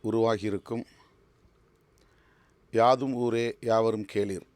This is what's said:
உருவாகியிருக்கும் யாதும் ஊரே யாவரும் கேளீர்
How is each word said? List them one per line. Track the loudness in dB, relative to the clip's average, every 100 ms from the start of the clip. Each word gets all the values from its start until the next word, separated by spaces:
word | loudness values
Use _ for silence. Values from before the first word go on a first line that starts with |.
உருவாகியிருக்கும் | -2 0 0 0 -4 -6 -6 -10 -10 _ _ _ _ _ _ _ _ _ _ _ _ _ _ _ _ _ _
யாதும் | 4 4 4 0
ஊரே | -2 0 0 -2 -4
யாவரும் | 0 2 2 -2 -4
கேளீர் | -4 -4 -6 -12